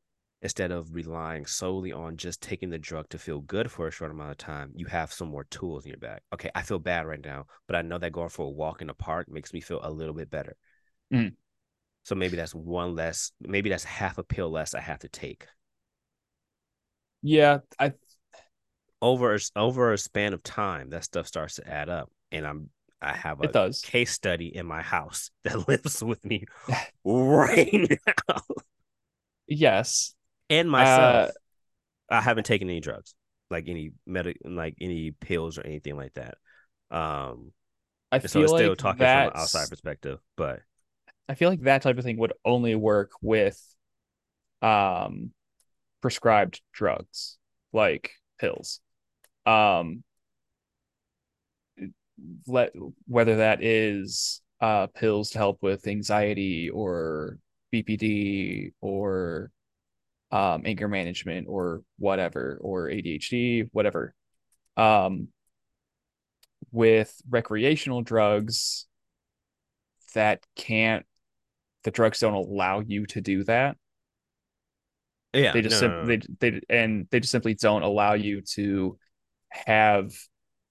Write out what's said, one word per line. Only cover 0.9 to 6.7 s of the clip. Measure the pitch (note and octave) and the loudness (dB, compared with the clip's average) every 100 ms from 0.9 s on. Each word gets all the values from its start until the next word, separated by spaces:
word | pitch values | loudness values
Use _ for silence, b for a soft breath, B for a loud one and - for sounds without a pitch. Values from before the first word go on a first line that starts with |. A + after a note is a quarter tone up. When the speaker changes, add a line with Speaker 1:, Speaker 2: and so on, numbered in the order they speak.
Speaker 1:
relying | E2 D#2+ E2 D#2+ D#2+ | -10 -10 -8 -8 -8
solely | C#2+ - F#2 F#2+ F#2 | -8 -6 -6 -6 -6
on | - E2 E2 | -10 -12 -12
just | F2 - | -12 -12
taking | - F#2 F#2 | -10 -10 -8
the | D#2+ | -10
drug | D2+ D#2+ D2+ | -10 -12 -12
to | - | -14
feel | - D2 | -10 -10
good | C#2+ G2 B2 | -6 -6 -4
for | - D#2+ | -6 -8
a | |
short | - D#2+ | -8 -12
amount | D#2 D2 | -12 -14
of | C#2+ | -14
time, | - D2 C#2+ | -12 -12 -12
you | C#2+ F2 | -14 -8
have | E2+ D#2 | -6 -6
some | - E2 | -8 -10
more | C#2+ | -10
tools | C#2 - F2+ D2 | -12 -10 -10 -10
in | C#2+ | -14
your | - | -16
bag. | A#1 G1+ - | -16 -16 -16
"Okay, | - - | -12 -8
I | F2+ | -8
feel | E2+ | -6